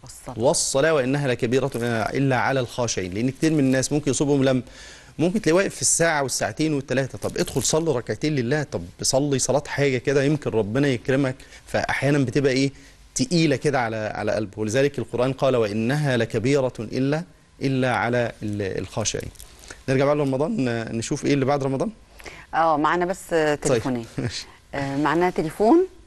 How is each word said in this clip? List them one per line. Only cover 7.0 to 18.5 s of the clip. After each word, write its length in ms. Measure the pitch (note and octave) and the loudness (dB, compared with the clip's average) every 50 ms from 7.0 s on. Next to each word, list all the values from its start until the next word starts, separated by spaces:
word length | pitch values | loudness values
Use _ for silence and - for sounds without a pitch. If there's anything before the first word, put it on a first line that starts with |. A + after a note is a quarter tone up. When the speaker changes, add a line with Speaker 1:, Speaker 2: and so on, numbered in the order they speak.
| C3+ A#2+ - - | -2 -2 -6 -6
Speaker 2:
طب 180 | - G2 - | -6 -4 -2
ادخل 260 | - F3 - - C#3 | -2 -4 -2 -2 -2
صلي 300 | - - - D#3 E3 D#3+ C#3 B2 | 0 2 0 2 2 0 -2 -2
ركعتين 380 | - - - - - D3+ D#3 | -2 -4 -6 -2 -2 -2 0
لله، 260 | C3+ A#2 A#2 D3 D3+ | 0 0 0 -2 -2
طب 200 | C#3 - - G2+ F2 F2+ - - | -2 -4 -6 -8 -8 -10 -12 -4
صلي 360 | - - - C3 C#3+ D3 C#3 B2+ | -2 0 2 2 2 2 0 0
صلاة 240 | - - B2+ C#3+ - | 0 0 0 0 -2
حاجة 320 | - - - C#3+ C#3+ B2+ A#2+ | -4 -2 0 0 2 2 0
كده 240 | - C#3+ C#3 C#3+ | 0 2 2 2
يمكن 280 | C3+ C#3+ D#3 C#3+ - B2 | 2 2 0 0 -2 -2
ربنا 380 | G#2 A2+ G#2 G2 A2 C3+ C#3+ C#3+ | 0 0 0 0 0 0 2 2
يكرمك، 460 | B2+ A2+ - - C3 C3+ C#3+ B2+ B2+ - - - - - - | 0 0 0 0 0 2 2 0 -2 -6 -14 -20 -20 -20 -14
فأحيانا 520 | - - G#2+ - - - - C3 C#3 D3+ C#3+ | -4 -2 -2 0 0 -2 0 2 2 2 2
بتبقى 340 | C3+ A2+ - D3 C#3 C#3+ | 2 2 0 2 2 2
إيه؟ 180 | B2+ C3 C3+ C#3 - - - - - - - - - | 2 2 0 0 -2 -8 -20 -20 -20 -20 -20 -10 -4
تقيلة 420 | - B3+ - F3+ E3+ D#3+ D3+ C3+ | -4 -2 2 2 2 4 4 2
كده 240 | A#2+ - D3+ C3 C3 | 2 0 0 2 2
على، 320 | A#2+ A2+ A2 A2 G#2+ G#2 - | 0 -2 -2 -4 -4 -4 -4
على 180 | - G#2 G#2 | -4 -2 0
قلبه، 280 | G2+ G#2+ A2 F#2+ - G#2+ | 0 0 -2 -4 -6 -6
ولذلك 380 | A2 G#2+ G#2 C3 C#3 C#3+ - - | -4 0 2 2 2 2 0 -4
القرآن 340 | A2 - - A2+ B2 C3+ | -8 -4 -2 0 0 0
قال: 240 | C3 - D3 C3+ B2+ | 0 2 2 2 4
"وإنها 600 | A#2+ A2+ G#2 G#2 A2 A2+ A#2 C#3 D3+ D3+ C#3+ B2+ | 2 2 0 0 -2 0 0 0 0 0 2 2
لكبيرة 560 | A#2+ A2+ A2 - A#2 G2+ C3 C#3+ C#3+ B2+ B2 - - | 2 0 0 -2 -2 0 2 2 2 0 -2 -4 -6
إلا، 440 | A2 - - B2+ C3 C#3 C#3+ D#3+ F3+ - - - _ _ - - | -10 -6 -2 -2 0 0 0 -2 -4 -10 -16 -20 _ _ -12 -4
إلا 320 | - C3+ C3+ B2+ B2+ B2+ A#2+ | -2 -2 0 0 0 0 2
على 360 | G2+ G2+ A#2 B2 B2 A#2+ A2+ - - | 0 0 0 0 0 0 -2 -4 -8
ال-، 360 | A2 G#2+ | -8 -6